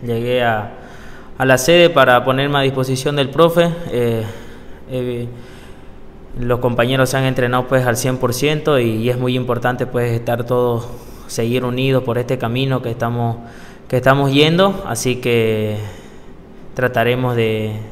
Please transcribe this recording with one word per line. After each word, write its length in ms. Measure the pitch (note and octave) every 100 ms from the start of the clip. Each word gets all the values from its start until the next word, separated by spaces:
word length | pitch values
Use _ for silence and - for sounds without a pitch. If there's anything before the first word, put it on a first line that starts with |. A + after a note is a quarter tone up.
llegué 400 | A#2+ A#2 A#2+ B2+
a, 280 | A#2+ A2 G#2 - - - - - - -
a 80 | C3
la 140 | B2+
sede 320 | - E3+ E3+
para 340 | E3 B2+ B2 C3
ponerme 320 | C3 C#3+ C#3+
a 40 |
disposición 540 | C3+ C3 B2+ B2+ D3+ C#3+
del 140 | C#3
profe. 400 | - E3 E3+ E3+ E3 C#3+
Eh, 320 | A#2+ A#2+ A2+ G#2+ - - - - - -
eh, 380 | C3 B2 A#2+ A#2+ A#2+ - - - - - - - - - -
los 180 | A#2+ A#2+
compañeros 540 | B2 A2 A#2+ C3 C3
se 60 | C3+
han 80 | C3
entrenado, 420 | C3 B2 B2+ B2
pues, 180 | C3+ B2+
al 100 | A#2
cien 220 | C3 B2+
por 160 | B2+
ciento 460 | A#2+ C#3+ D#3 D3+ C#3+
y, 100 | A#2
y 220 | A2 A#2
es 80 | B2
muy 160 | B2+ B2+
importante, 500 | B2+ A#2 B2 B2 B2
pues, 280 | B2+ A#2+
estar 320 | A#2 A#2+ A#2+ A#2+
todos, 420 | B2 B2 A#2 A#2+ - - - -
seguir 360 | - A#2 B2
unidos 380 | B2 B2 C3+ C3+
por 160 | A#2+ A#2
este 220 | B2 C3
camino 420 | A#2+ A#2+ C3+ B2+
que 80 | A#2+
estamos, 460 | A#2 A#2 A#2+ A#2 A#2 - - - - -
que 100 | B2+
estamos 360 | B2+ C#3 C#3
yendo. 500 | C#3 D3+ E3+ G3 G3 -
Así 300 | A#2 B2+ B2
que 600 | B2 A#2 A2+ A2 G#2+ G#2+ G#2 - - - - - - - -
trataremos 640 | - B2+ A#2+ A2+ B2 B2+ A#2+
de 380 | A2+ A2 G#2+ G#2+ G#2+